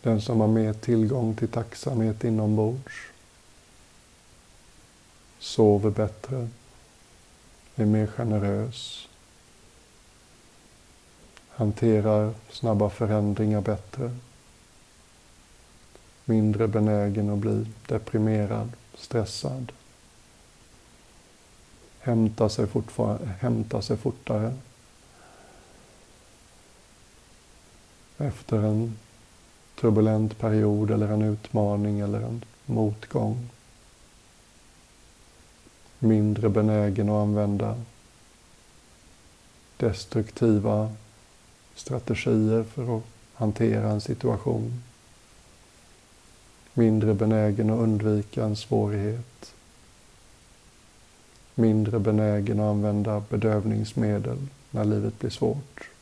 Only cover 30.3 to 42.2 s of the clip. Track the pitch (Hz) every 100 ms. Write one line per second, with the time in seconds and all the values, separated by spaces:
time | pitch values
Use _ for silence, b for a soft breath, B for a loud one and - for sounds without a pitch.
30.3 | 110 113 107 104 104 107 107 104 107 107
31.3 | 104 - 110 104 101 104 101 101 104 117
32.3 | 117 117 - - 113 107 107 - - 110
33.3 | 117 120 - - - - - - - -
34.3 | - - - - - - - - - -
35.3 | - - - - - - - 113 110 107
36.3 | 107 110 104 107 107 104 101 104 104 104
37.3 | 104 104 101 107 113 113 - - - -
38.3 | - - - - - - - - - -
39.3 | - - - - - 113 92 - 117 107
40.3 | - 117 107 107 107 110 107 - - -
41.3 | - - - - - - 131 - 107